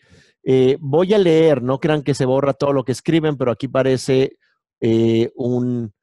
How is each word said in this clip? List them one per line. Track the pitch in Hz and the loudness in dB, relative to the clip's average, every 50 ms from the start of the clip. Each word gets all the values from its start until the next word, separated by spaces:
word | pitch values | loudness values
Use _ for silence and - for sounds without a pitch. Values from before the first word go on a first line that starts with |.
| _ _ _ _ _ _ _ _ - | _ _ _ _ _ _ _ _ -2
eh, | - 131 131 127 127 139 - | 0 2 4 4 2 0 -2
voy | 156 135 139 160 190 180 214 | -2 -2 0 0 2 2 2
a | 208 | 2
leer, | 190 170 160 160 160 160 147 123 117 | 2 2 4 4 4 4 2 2 0
no | 127 131 135 | -2 -4 -2
crean | - 156 156 151 131 | -2 -2 -2 -2 -2
que | 147 135 | -4 -4
se | - 139 | -2 0
borra | 127 131 135 139 139 135 | 0 0 0 0 -2 -2
todo | - 147 143 143 | -2 -2 -2 -2
lo | 135 123 | -2 -2
que | - 123 | -4 -6
escriben, | - - - - 165 151 156 147 | -6 -2 -2 0 0 0 -2 -4
pero | 127 135 123 | -2 -2 -4
aquí | 113 - - | -4 -4 -6
parece, | 127 120 135 131 131 131 123 - - 131 131 135 - - _ _ _ _ _ _ _ _ _ | -4 -2 0 0 0 0 -2 0 0 0 0 0 -2 -4 _ _ _ _ _ _ _ _ _
eh, | 123 117 113 113 113 113 113 113 117 - - | -2 0 2 2 2 2 2 2 0 -2 -4
un | - 127 123 123 123 123 123 123 120 117 107 - _ | -6 -6 -4 -4 -4 -4 -4 -4 -6 -8 -10 -14 _